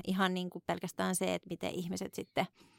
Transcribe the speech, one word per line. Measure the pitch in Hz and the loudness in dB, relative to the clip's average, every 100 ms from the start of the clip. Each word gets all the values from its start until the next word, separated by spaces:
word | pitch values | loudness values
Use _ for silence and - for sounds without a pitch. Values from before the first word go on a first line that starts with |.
| - | 0
ihan | 190 190 | 4 4
niinku | 185 180 - - | 2 -2 -4 -2
pelkästään | 175 180 - 185 180 | -2 -2 -2 0 2
se, | 185 | 2
että | 175 185 | 0 -2
miten | 170 185 | -4 -4
ihmiset | - 175 185 190 | -4 -4 -4 -6
sitten | - - - 185 _ - | -8 -6 -2 -2 _ -20